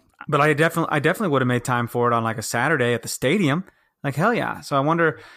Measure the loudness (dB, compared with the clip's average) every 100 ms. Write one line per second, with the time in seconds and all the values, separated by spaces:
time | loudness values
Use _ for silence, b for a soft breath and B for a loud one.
0 | _ -18 -2 2 2 2 2 0 -2 0
1 | 0 0 0 0 2 0 0 -2 -2 0
2 | 2 2 0 -4 -4 -2 0 0 0 0
3 | -4 -2 0 2 2 0 -6 b b b
4 | -6 -2 0 0 -4 -8 -4 0 2 2
5 | 2 0 B